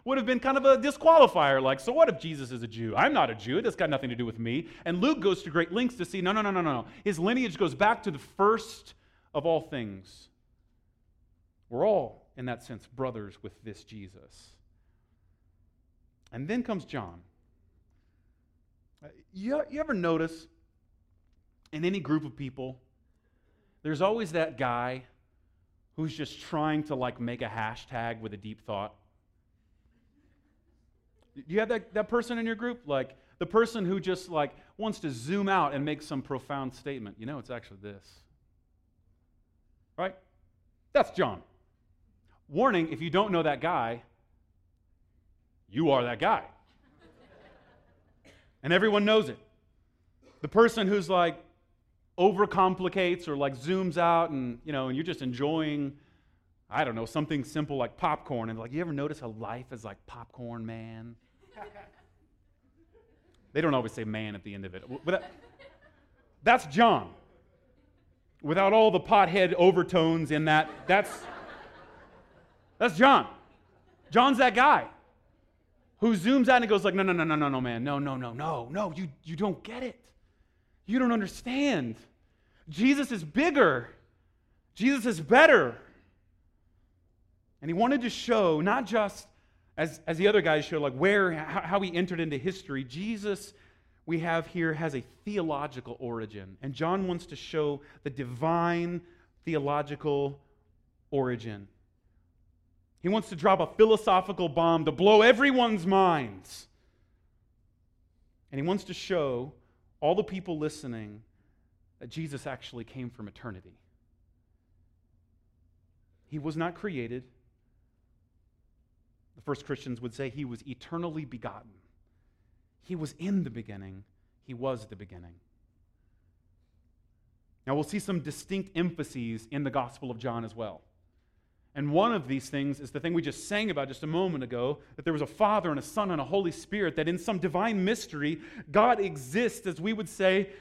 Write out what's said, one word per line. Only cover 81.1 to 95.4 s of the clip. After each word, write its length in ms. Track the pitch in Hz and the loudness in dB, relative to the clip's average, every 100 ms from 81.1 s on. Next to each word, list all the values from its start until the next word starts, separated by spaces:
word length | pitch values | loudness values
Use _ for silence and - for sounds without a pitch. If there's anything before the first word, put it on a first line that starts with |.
understand. 840 | 233 190 - 240 254 285 202 123 110 - _ _ _ _ _ - | 2 -2 -8 -6 0 2 0 -2 -8 -14 _ _ _ _ _ -16
Jesus 420 | 151 247 285 277 | 2 4 4 2
is 140 | 226 | -4
bigger. 640 | 160 196 330 285 196 131 117 - _ _ _ _ _ _ _ | -4 2 2 6 4 4 -4 -18 _ _ _ _ _ _ _
Jesus 320 | - 240 277 226 | -2 0 2 0
is 140 | 170 | -4
better." 580 | 147 240 320 247 131 113 - - _ _ _ _ _ _ _ _ _ _ _ _ _ _ _ _ | 6 8 10 10 6 -2 -16 -20 _ _ _ _ _ _ _ _ _ _ _ _ _ _ _ _
And 80 | 143 | -6
he 20 | |
wanted 300 | 170 233 277 | 0 2 2
to 80 | 233 | -2
show, 500 | - - 226 185 156 | -6 0 2 4 2
not 240 | 175 240 | 2 0
just 420 | 208 226 208 - - _ _ _ _ - | 0 -2 -2 -4 -20 _ _ _ _ -6
as, 220 | 156 - - | -4 -4 -8
as 120 | 165 | 2
the 100 | 196 | 4
other 140 | 208 | 6
guys 240 | 165 156 147 | 4 2 0
show, 120 | 160 | -2
like, 140 | 143 | -2
where, 400 | 127 180 202 190 | 2 4 4 2
how, 300 | 160 156 175 | 0 -4 -6
how 180 | 170 196 | -2 -2
he 160 | 190 170 | 0 -2
entered 240 | 180 175 | -2 -2
into 160 | 160 143 | -4 -2
history. 480 | 147 185 - 135 | -6 -8 -8 -8
Jesus, 720 | 131 139 208 220 208 190 - - _ _ _ _ | -8 -8 -8 -6 -6 -6 -8 -20 _ _ _ _
we 140 | - 165 | -6 -4
have 280 | 170 165 165 | 0 -2 -2
here, 280 | 180 165 | -2 -2
has 200 | 151 160 | -2 -4
a 80 | 139 - _ | -6 -10 _
theological 720 | - 208 | -6 -4